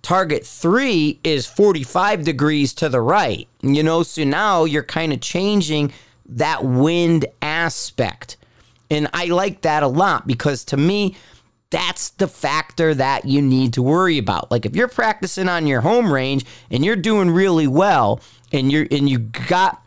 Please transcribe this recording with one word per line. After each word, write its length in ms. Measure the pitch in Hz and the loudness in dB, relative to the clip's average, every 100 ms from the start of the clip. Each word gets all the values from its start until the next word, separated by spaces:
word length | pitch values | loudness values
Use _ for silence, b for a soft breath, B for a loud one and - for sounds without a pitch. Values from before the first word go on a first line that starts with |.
Target 420 | - 180 175 147 | 0 0 0 -4
three 760 | - - 165 220 269 190 151 - | -6 -4 0 2 2 0 0 -2
is 220 | 165 147 123 | -2 -2 -4
forty-five 800 | - 208 170 131 180 196 190 | 2 2 2 -2 0 0 0
degrees 500 | 151 139 147 151 139 | -2 0 0 2 -2
to 160 | - 160 | -2 -2
the 120 | 127 | 0
right." 460 | 113 196 156 98 - _ | 2 2 0 -4 -10 _
You 220 | 135 143 | 0 2
know, 180 | 156 165 | 2 0
so 220 | 165 - | -2 -2
now 400 | 143 147 214 185 | -2 0 0 2
you're 180 | 160 151 | 0 -2
kinda 360 | - - 160 135 | -4 -4 -4 -4
changing 760 | - 185 196 208 156 151 147 B B B - | -4 -4 0 0 0 0 -2 B B B -14
that 380 | 120 143 160 135 | -2 -2 0 0
wind 640 | 127 147 170 170 165 139 _ | 2 2 2 2 2 -2 _
aspect. 920 | 151 160 165 - - - 113 - - - b b b b _ | -6 -2 -2 -4 -10 -2 -2 -4 -16 -20 b b b b _
And 200 | 151 151 | -4 -2
I 120 | 165 175 | -4 -2
like 360 | 175 202 - | 0 0 -2
that 220 | 165 151 | 0 0
a 40 | 143 | 0
lot 400 | 135 190 156 - | 2 2 0 -2
because 360 | 123 147 135 - | -2 -2 -4 -4
to 120 | 147 | 0
me, 380 | 156 202 196 196 B B B B _ | 0 2 -2 -6 B B B B _
that's 420 | 165 175 185 - | -6 -4 -6 -10
the 160 | _ 190 | _ -4
factor 680 | - 139 151 - - 160 | -2 -4 -2 -4 -2 0
that 320 | 147 131 139 139 | 2 0 0 0
you 160 | 139 | 2
need 320 | 139 131 131 | 4 2 2
to 80 | 120 | 0
worry 380 | 127 165 185 151 | 2 2 2 0
about. 320 | 104 90 - | 0 -4 -2
Like, 140 | 120 101 | -2 -2
if 100 | 160 | -2
you're 120 | 240 | -2
practicing 640 | - 226 208 185 - 185 | 0 -2 -2 -6 -4 -2
on 160 | 175 151 | 0 0
your 160 | 131 | 0
home 320 | 131 233 226 | 2 2 2
range 320 | 139 131 139 127 B B | 0 0 -4 -6 B B
and 160 | 123 165 | -2 0
you're 100 | 220 | 0
doing 360 | 185 214 180 | 0 2 2
really 360 | 170 190 165 147 | 2 2 2 2
well 540 | 135 196 160 107 120 B B B | 2 2 2 2 -2 B B B
and 200 | 147 135 | 0 2
you're, 140 | 147 147 | 0 0
and 180 | 147 139 | 0 2
you 80 | 127 | 0
got 640 | 110 117 123 180 190 - | -4 -8 -2 2 0 -2